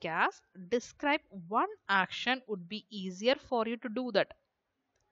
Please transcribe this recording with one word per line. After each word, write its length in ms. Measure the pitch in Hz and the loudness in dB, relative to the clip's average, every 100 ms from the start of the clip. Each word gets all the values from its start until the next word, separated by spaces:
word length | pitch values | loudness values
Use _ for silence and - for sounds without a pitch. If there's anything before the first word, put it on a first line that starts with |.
gas. 400 | 170 170 269 - _ 190 175 | -2 2 2 0 _ -16 -2
Describe 520 | 240 - - 294 302 _ 196 170 | -2 -2 -4 0 0 _ -14 -2
one 200 | 220 370 427 - | 0 0 -2 0
action 520 | 196 180 - 240 262 254 | 2 2 0 -2 -2 -2
would 220 | 202 170 | -8 -6
be 180 | 214 - | -10 -10
easier 460 | 208 185 180 226 | -8 -6 0 2
for 320 | 285 - 240 220 | 2 0 0 0
you 100 | 240 | -2
to 120 | 247 | -4
do 220 | 208 254 | -4 0
that. 200 | 196 147 - _ _ _ _ _ _ _ | 2 2 -4 _ _ _ _ _ _ _